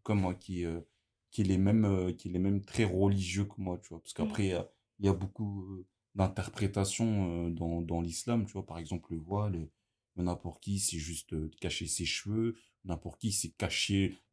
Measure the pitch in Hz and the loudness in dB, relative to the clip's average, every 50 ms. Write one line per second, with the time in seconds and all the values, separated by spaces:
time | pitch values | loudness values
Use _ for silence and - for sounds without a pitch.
0 | - - 107 104 95 92 90 - - - 92 87 87 85 82 85 - - _ _ | -2 0 2 2 2 2 0 -4 -6 -8 -6 -4 -4 -4 -4 -6 -8 -12 _ _
1 | _ _ _ _ _ _ - - 104 92 95 92 95 98 110 113 107 101 98 92 | _ _ _ _ _ _ -2 0 2 4 6 6 6 6 6 6 6 6 4 4
2 | 90 90 87 - - - 87 90 92 98 101 101 98 - - - 113 98 90 92 | 2 0 -2 -2 -4 -4 0 2 2 4 2 2 0 -2 0 2 2 2 4 4
3 | 98 101 98 98 95 87 87 101 101 98 - - 98 92 90 85 - - 82 82 | 4 4 4 4 0 0 0 -2 -2 -2 -4 -6 -4 -4 -4 -6 -8 -12 -16 -16
4 | - - - - - - - - 101 95 90 85 - - _ _ _ _ _ - | -14 -12 -6 -4 -4 -2 0 0 0 2 0 0 -2 -6 _ _ _ _ _ 0
5 | 101 98 95 87 95 98 - - 110 104 101 101 92 95 98 92 90 _ _ _ | 2 2 4 2 0 -4 -4 -4 -6 -4 -4 -6 -8 -10 -10 -12 -14 _ _ _
6 | _ _ - 98 95 92 95 - 92 - - - 107 95 98 101 98 98 - - | _ _ 0 2 2 2 2 0 -6 -4 -4 -2 -2 0 0 0 0 0 0 0
7 | 113 113 110 104 95 87 85 85 85 85 82 82 82 85 85 85 85 82 85 85 | 2 2 2 2 2 2 0 0 0 -2 -2 -2 -2 -2 -2 -2 -2 -2 -2 -2
8 | 85 85 82 - - - 120 117 104 98 - 98 92 - 82 85 82 78 95 85 | -2 -2 -4 -4 -2 0 0 0 0 0 -4 -8 -8 -8 -10 -10 -6 -4 -6 -6
9 | - - 82 82 78 85 98 101 104 104 95 82 80 76 _ _ _ _ _ _ | -6 -6 -8 -8 -6 -2 -2 0 0 0 -2 -2 -6 -8 _ _ _ _ _ _
10 | _ _ - 90 87 87 87 - - 87 82 - - 101 101 98 98 - 90 82 | _ _ -6 -2 0 0 -2 -2 -6 -10 -12 -10 -6 -4 -2 -2 0 -2 -2 -4
11 | 76 78 82 76 - - - 78 76 78 - - - 80 - - - 78 - - | -6 -6 -6 -8 -8 -6 -4 -4 -4 -6 -6 -6 -6 -6 -4 -4 -4 -4 -4 -4
12 | 87 78 - - - 101 104 110 113 117 113 - _ _ _ _ - 92 85 78 | -4 -4 -4 -4 -4 -2 0 0 0 0 -2 -4 _ _ _ _ -8 -6 -6 -6
13 | - 87 - - - 113 98 - - 82 - - - 92 - - - - 101 98 | -6 -8 -8 -4 -4 -2 0 -2 -2 -4 -4 -4 -4 -2 0 0 0 2 4 4
14 | 98 92 - - _ _ | 4 2 0 -4 _ _